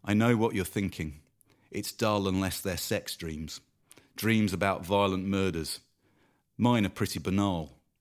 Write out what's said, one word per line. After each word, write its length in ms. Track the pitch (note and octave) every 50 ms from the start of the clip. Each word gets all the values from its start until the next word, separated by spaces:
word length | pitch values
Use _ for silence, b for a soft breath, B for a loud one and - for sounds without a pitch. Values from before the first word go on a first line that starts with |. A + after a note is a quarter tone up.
| -
"I 100 | - G2+
know 220 | G#2+ A2+ A#2+ A#2+
what 180 | A2 A2 A#2 -
you're 100 | G2 F#2
thinking. 560 | - - A2 G2 F#2 - - E2 D#2 D2 D2+ _ _ _ _ _ b b b b b
It's 220 | b F#2+ G#2 - -
dull 340 | - A#2+ G#2+ G#2+ G#2 G2 G2
unless 320 | F#2 F#2+ F#2+ F#2 - -
they're 160 | - G2 F2+
sex 400 | E2 - - A2 G2 - - -
dreams. 440 | - F2 E2 D#2 D2+ D#2 D2 - - _ _ _ _ _ b b b b b b
Dreams 360 | - G#2 A2 A2+ A2 G#2+ G2 F2+
about 320 | F2 G2 G2 F#2+ - -
violent 400 | E2 G2+ G2+ G2+ G2 F#2+ F#2 F#2
murders. 560 | G2 G2 G2 F#2+ F#2+ E2+ E2 D#2 - - - _ _ _ _ _ _ _ _ _ _ _ _ _ _ _ -
Mine 260 | A2 B2 B2 A#2 G#2
are 60 | F#2
pretty 280 | - - G#2+ - - F2
banal. 600 | D2 - F2 G2 G2+ G2+ F#2 E2+ D#2 - - _ _ _ _ _